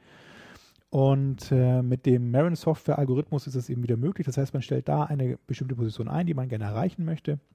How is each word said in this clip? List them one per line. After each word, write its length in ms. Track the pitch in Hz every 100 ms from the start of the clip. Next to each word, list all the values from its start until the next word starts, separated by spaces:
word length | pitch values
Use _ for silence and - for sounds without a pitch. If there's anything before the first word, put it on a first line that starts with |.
| _ - - - - - _ _ _
Und, 600 | 143 135 135 135 135 -
äh, 320 | 131 127 127
mit 240 | 123 127 139
dem 240 | 123 120
Marin 240 | 123 170
Software 440 | 165 - 151 - 147
Algorithmus 500 | 135 127 - 143 -
ist 80 | 127
es 120 | 120
eben 140 | 123
wieder 140 | 120 117
möglich. 300 | 135 196 151
Das 100 | 131
heißt, 160 | 139
man 100 | 143
stellt 260 | - 131 135
da 140 | 147
eine 360 | 151 147 123 123 -
bestimmte 280 | 131 131
Position 320 | 120 113 107 117
ein, 180 | 156 175
die 80 |
man 140 | 143 131
gerne 160 | 113
erreichen 400 | 104 107 180 -
möchte. 360 | 165 160 - 143 -